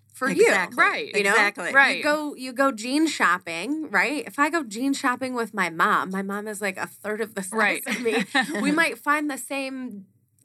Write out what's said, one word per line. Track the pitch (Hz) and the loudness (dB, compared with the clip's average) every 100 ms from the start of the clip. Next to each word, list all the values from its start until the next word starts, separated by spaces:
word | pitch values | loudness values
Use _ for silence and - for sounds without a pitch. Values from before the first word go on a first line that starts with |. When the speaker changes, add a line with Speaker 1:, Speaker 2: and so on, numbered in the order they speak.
| _ | _
Speaker 1:
for | - 262 | -6 0
Speaker 2:
Exactly. | 311 453 196 180 247 | 4 6 4 0 2
Speaker 1:
you. | 381 | 2
Speaker 3:
Right. | 254 147 - | 0 -4 0
Speaker 1:
You | |
know? | 196 | 2
Speaker 2:
Exactly. | 220 208 - 170 | 4 2 0 2
Speaker 3:
Right. | 269 269 170 | 4 4 4
Speaker 1:
You | |
go, | 294 302 294 262 | 0 0 -2 -8
you | 262 | -6
go | 240 269 | 0 0
jean | 214 240 285 320 | 0 -2 2 2
shopping, | - 185 180 175 165 214 311 302 | 2 2 2 -2 -6 -4 -6 0
right? | 196 214 294 - | 2 2 -2 -4
If | 277 | 0
I | 302 | 0
go | 330 | 0
jean | 233 214 277 | -4 -2 -2
shopping | 269 269 247 262 247 | 0 0 -2 -4 -4
with | 226 | -4
my | 208 175 | -2 -2
mom, | 160 202 180 185 | 2 4 4 2
my | 190 | -4
mom | 196 202 214 | -4 -6 -8
is, | 202 | -6
like, | 202 185 | -4 -4
a | 160 | -8
third | - 208 214 | -8 -6 -6
of | 214 202 | -6 -6
the | |
size | 185 220 | -4 0
Speaker 3:
Right. | 208 175 262 | 0 0 -4
Speaker 1:
of | 214 | -4
me. | 233 233 196 | -2 -2 0
Speaker 3:
<laughs> | 269 254 294 | -2 0 -2
Speaker 1:
We | 277 | 0
might | 311 320 - | 2 0 0
find | 294 302 294 | -2 0 -2
the | 262 | -6
same | - 277 269 262 254 202 190 _ _ _ | -8 -6 -6 -8 -10 -12 -18 _ _ _